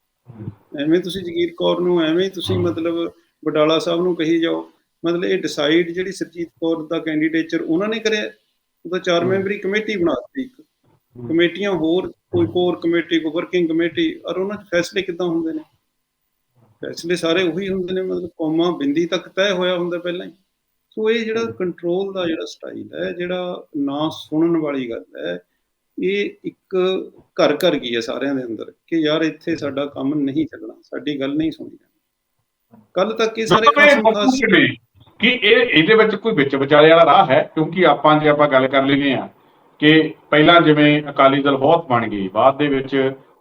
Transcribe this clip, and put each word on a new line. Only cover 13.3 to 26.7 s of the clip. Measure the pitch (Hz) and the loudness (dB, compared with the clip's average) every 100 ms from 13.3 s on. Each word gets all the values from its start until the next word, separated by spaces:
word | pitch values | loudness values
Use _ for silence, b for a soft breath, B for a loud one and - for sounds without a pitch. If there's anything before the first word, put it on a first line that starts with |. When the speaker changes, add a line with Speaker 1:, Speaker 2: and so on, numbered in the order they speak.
Speaker 1:
ਵਰਕਿੰਗ | 160 170 180 165 | -6 -4 0 0
ਕਮੇਟੀ, | 160 170 170 160 - - | 0 -2 -2 -4 -4 -8
ਔਰ | 180 | -6
ਉਹਨਾਂ | 196 196 | -6 -8
'ਚ | - | -4
ਫੈਸਲੇ | 175 170 202 | -4 -2 -6
ਕਿੱਦਾਂ | 190 170 180 | -8 -6 -4
ਹੁੰਦੇ | 165 160 | -2 -4
ਨੇ? | 156 - _ _ _ _ _ _ _ _ _ | -8 -12 _ _ _ _ _ _ _ _ _
ਫੈਸਲੇ | _ _ 139 - 170 175 | _ _ -12 -10 -6 -4
ਸਾਰੇ | 165 180 | 0 0
ਉਹੀ | 180 165 196 | 0 -2 -4
ਹੁੰਦੇ | 190 180 | -4 -4
ਨੇ, | 185 | -6
ਮਤਲਬ, | 185 180 180 | -4 -6 -8
ਕੌਮਾਂ | - 156 160 175 | -8 -2 0 0
ਬਿੰਦੀ | 147 143 147 175 | -2 -2 -2 -2
ਤੱਕ | 180 - | -4 -6
ਤੈਅ | 185 202 | -2 -2
ਹੋਇਆ | 180 180 175 | 0 -2 -2
ਹੁੰਦਾ | 175 170 | -4 -6
ਪਹਿਲਾਂ | 175 180 190 | -6 -8 -12
ਹੀ। | - _ _ _ _ _ | -18 _ _ _ _ _
ਸੋ | 220 214 | -4 -2
ਇਹ | 233 220 | -2 -2
ਜਿਹੜਾ | 226 | -4
ਕੰਟਰੋਲ | 226 - 175 170 170 180 196 | -6 -6 -8 -6 -4 -4 -4
ਦਾ | 190 175 | -4 -4
ਜਿਹੜਾ | 160 175 | -4 -8
ਸਟਾਈਲ | - - 113 151 | -12 -14 -14 -12
ਹੈ, | 151 185 | -8 -8
ਜਿਹੜਾ | 180 180 180 180 185 - 147 | -6 -6 -6 -6 -10 -10 -6
ਨਾ | 139 143 156 | -4 -4 -6
ਸੁਣਨ | - - 156 170 165 | -6 -6 0 2 0
ਵਾਲੀ | 151 139 120 | -2 -4 -6
ਗੱਲ | 117 - 127 160 | -8 -12 -10 -8
ਹੈ, | 180 - _ _ _ _ - | -10 -12 _ _ _ _ -6
ਇਹ | 185 202 202 - 165 | -4 -2 -4 -8 -14
ਇੱਕ | - _ | -16 _